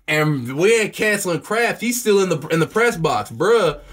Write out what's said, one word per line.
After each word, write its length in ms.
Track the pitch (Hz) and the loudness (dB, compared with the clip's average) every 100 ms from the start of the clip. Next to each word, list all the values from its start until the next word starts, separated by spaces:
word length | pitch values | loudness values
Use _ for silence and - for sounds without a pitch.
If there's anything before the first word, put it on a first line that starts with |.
| - | -2
And 480 | 151 151 139 120 139 | 0 0 -2 -4 0
we 220 | 196 226 | 2 2
ain't 140 | 208 | 0
canceling 480 | - 214 202 180 160 | -2 -2 0 -2 -4
Kraft. 400 | - 220 226 - | -4 -2 -2 -2
He's 180 | 226 240 | -4 -2
still 200 | 214 202 | 2 2
in 80 | 185 | 2
the, 80 | 151 - | -2 -2
in 100 | 165 | 0
the 80 | 151 | 0
press 280 | 220 233 175 | 2 0 0
box. 340 | 151 117 101 | -2 -2 -4
Bruh, 480 | 117 185 226 165 - - | -2 2 4 2 -2 -10